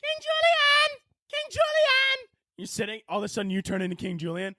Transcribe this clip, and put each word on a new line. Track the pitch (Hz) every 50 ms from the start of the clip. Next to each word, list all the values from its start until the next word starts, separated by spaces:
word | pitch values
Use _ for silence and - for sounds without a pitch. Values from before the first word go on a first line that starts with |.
King | - 587 622 622
Julian! | 622 622 622 640 640 679 679 640 587 571 571 587 605 622 587 508 _ _ _ _ _ _
King | - 571 605 605
Julian! | - - 640 622 605 622 605 605 622 622 539 539 539 523 508 - _ _ _ _ _
You're | - 190
sitting, | - - - 240 202 220 220 214 -
all | 160 208
of | 202
a | 208
sudden | - - 202 196
you | 190 190
turn | 185 - 196 190
into | 190 180 185
King | 170 - 180 180 170
Julian. | 151 170 165 175 185 196 190